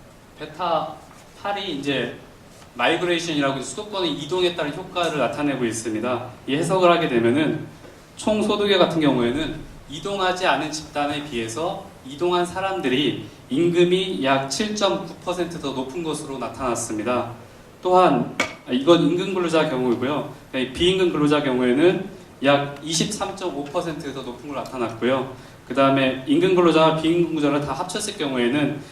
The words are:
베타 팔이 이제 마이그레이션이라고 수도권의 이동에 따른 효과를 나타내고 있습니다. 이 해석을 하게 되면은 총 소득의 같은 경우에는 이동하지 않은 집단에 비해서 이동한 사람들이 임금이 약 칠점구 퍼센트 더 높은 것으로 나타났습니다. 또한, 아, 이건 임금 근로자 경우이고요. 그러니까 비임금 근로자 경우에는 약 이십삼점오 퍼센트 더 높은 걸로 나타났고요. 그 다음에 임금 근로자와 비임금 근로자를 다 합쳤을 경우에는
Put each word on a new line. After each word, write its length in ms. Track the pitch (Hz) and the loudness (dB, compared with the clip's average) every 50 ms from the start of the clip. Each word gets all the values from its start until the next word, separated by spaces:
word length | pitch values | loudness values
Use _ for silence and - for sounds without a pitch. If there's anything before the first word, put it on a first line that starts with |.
| - - - - - - - - | -20 -20 -20 -20 -20 -20 -16 -14
베타 560 | 151 151 - - 180 170 165 151 - - - - - - - - - - - - | -14 -14 -8 -4 -2 0 0 0 -2 -4 -10 -14 -18 -20 -20 -20 -20 -20 -18 -8
팔이 360 | - 202 202 196 196 185 147 139 | -6 -4 -4 -4 -4 -6 -6 -4
이제 400 | 139 143 135 123 117 - - - - - - - - - - - - - - | -2 -2 -2 -2 -2 -4 -8 -12 -18 -20 -20 -20 -20 -20 -20 -20 -20 -16 -4
마이그레이션이라고 840 | 120 123 143 165 165 175 175 175 160 165 170 151 143 139 135 135 131 | 0 2 2 2 2 0 0 0 -2 -2 -2 -2 0 0 0 -2 -2
수도권의 540 | 120 - - 214 208 214 208 190 180 160 143 | -6 -8 -10 -10 -10 -8 -6 -4 -4 -4 -4
이동에 400 | 139 147 143 185 185 180 170 170 | -6 -6 -4 0 0 0 0 0
따른 180 | 175 156 143 - | -2 -4 -4 -6
효과를 440 | 185 185 - - 180 170 160 151 143 | -8 -10 -8 -4 -2 -2 -2 0 0
나타내고 480 | 123 - - 147 147 143 131 123 123 | -2 -2 -2 -2 -2 -2 0 0 -2
있습니다. 640 | 113 107 - - 117 107 107 120 123 123 120 - - - - - | -2 -2 -4 -6 -4 -4 -4 -2 -2 -4 -4 -6 -10 -14 -12 -4
이 100 | 131 139 | -2 -2
해석을 340 | 160 165 170 190 175 180 175 | 0 0 0 2 4 6 6
하게 180 | 170 165 160 139 | 6 4 2 2
되면은 580 | 123 113 117 117 131 156 151 - - - - - - - - - - - - - - | 2 2 4 4 4 4 2 0 0 -2 -6 -12 -16 -18 -20 -20 -20 -20 -20 -20 -18
총 260 | - - 220 214 214 | -4 -2 0 0 2
소득의 360 | 214 208 208 202 208 202 196 180 | 2 0 0 2 2 4 4 4
같은 220 | 165 - 160 160 | 4 4 4 2
경우에는 600 | 151 139 127 120 120 120 127 156 156 127 - - - - - - - - | 2 4 4 2 2 0 0 -2 -4 -4 -6 -10 -12 -14 -18 -20 -16 -14
이동하지 560 | 143 156 - 202 202 196 185 180 180 180 190 | -12 -8 -6 -6 -2 0 0 0 0 0 0
않은 260 | 165 139 - 160 151 | 0 0 0 -2 -4
집단에 520 | 151 151 151 - - 147 143 147 147 143 - | -6 -8 -10 -6 -4 -2 -2 -2 -4 -6 -8
비해서 600 | - 120 117 113 110 - 151 165 190 196 - - - - - - | -6 -6 -6 -6 -6 -4 -4 -4 -4 -4 -6 -10 -16 -18 -18 -16
이동한 400 | 131 143 151 175 180 180 175 175 | -14 -6 -2 0 0 2 0 0
사람들이 800 | - - 190 190 190 190 175 139 127 127 143 147 - - - - - - - - - | -2 -4 -4 -4 -2 -4 -2 -2 0 0 0 0 -2 -2 -4 -8 -14 -16 -20 -8 -4
임금이 760 | 127 151 175 170 170 180 175 175 180 185 185 - - - 131 | 0 0 2 2 4 4 4 4 4 2 0 -2 -4 -2 0
약 240 | 135 135 135 135 - | 2 2 0 0 -2
칠점구 680 | - - 214 208 214 208 202 185 175 - - - - | -4 -4 -2 -2 0 0 0 2 0 -2 -4 -8 -12
퍼센트 440 | - - 185 170 180 170 165 165 139 | -8 -8 -6 -4 -4 -4 -6 -6 -8
더 120 | 143 135 | -8 -6
높은 300 | 123 131 127 131 170 175 | -6 -6 -6 -6 -8 -6
것으로 360 | 160 156 143 147 - 139 135 123 | -6 -6 -6 -6 -8 -8 -8 -8
나타났습니다. 920 | 120 117 - - 131 127 117 110 - - 113 107 107 123 123 107 - - - - - - - - - - - - | -8 -8 -8 -6 -4 -4 -2 -4 -4 -4 -4 -4 -2 0 0 -2 -2 -4 -10 -14 -18 -20 -20 -20 -20 -20 -16 -4
또한, 540 | - 180 180 185 180 160 135 120 120 - - - - - - - - | 0 4 6 6 6 6 4 2 0 -2 -4 -4 -4 -4 -6 -12 -6
아, 60 | - | -4
이건 300 | 123 135 139 165 170 156 | -2 2 6 6 6 6
임금 320 | 143 - 175 180 196 196 185 | 6 4 2 0 0 -2 -2
근로자 340 | 180 175 160 160 160 143 127 | -2 0 2 2 2 2 2
경우이고요. 640 | 131 127 127 123 113 - 123 139 147 127 - - - - - - | 0 0 0 0 0 0 0 -2 -2 -2 -4 -8 -12 -16 -14 -8
그러니까 220 | - 131 123 - | -4 -4 -4 -4
비임금 400 | - - 170 185 190 185 180 170 | -2 2 2 2 4 4 2 2
근로자 300 | 147 147 147 147 151 147 | 2 2 4 4 4 2
경우에는 800 | 135 131 123 127 127 123 123 147 165 185 185 - - - - - - - - - 131 | 2 2 0 2 2 4 4 6 6 6 4 2 -2 -8 -12 -16 -18 -20 -10 0 4
약 320 | 139 143 147 139 - - - | 4 4 4 2 -4 -8 -10
이십삼점오 840 | 151 160 160 160 - 208 - - 196 190 - - 185 170 139 143 139 | -8 -4 -2 -2 -2 -2 -4 -4 -6 -6 -6 -6 -6 -6 -4 -6 -8
퍼센트 500 | - - 175 165 165 151 147 151 135 127 | -4 -4 -4 -4 -4 -6 -6 -8 -8 -8
더 80 | 135 | -8
높은 260 | 123 123 117 120 - 147 | -10 -10 -12 -12 -12 -10
걸로 120 | 139 123 | -10 -8
나타났고요. 760 | 110 113 131 127 117 113 113 - 117 123 135 135 127 - - - - - - - - - | -8 -8 -6 -6 -6 -6 -4 -2 0 0 0 0 -2 -6 -10 -14 -18 -20 -20 -20 -12 -4
그 60 | 123 | 2
다음에 500 | 139 135 135 139 135 135 131 127 - - | 4 4 6 6 4 2 2 0 -2 0
임금 280 | 156 143 170 180 185 180 | 2 4 4 6 6 6
근로자와 420 | 175 175 165 156 160 160 160 160 | 6 6 6 6 6 6 6 4
비임금 380 | - 160 160 165 175 165 156 160 | 4 2 2 4 4 2 2 0
근로자를 260 | 151 147 139 143 143 | 0 2 2 2 0
다 120 | 147 143 | -2 -2
합쳤을 440 | 131 170 180 - - - - 135 - | -4 -6 -6 -6 -6 -6 -6 -6 -6
경우에는 640 | - 151 135 131 123 120 117 139 151 143 - - - - - | -4 -4 -2 0 0 0 2 2 2 0 0 -2 -6 -10 -14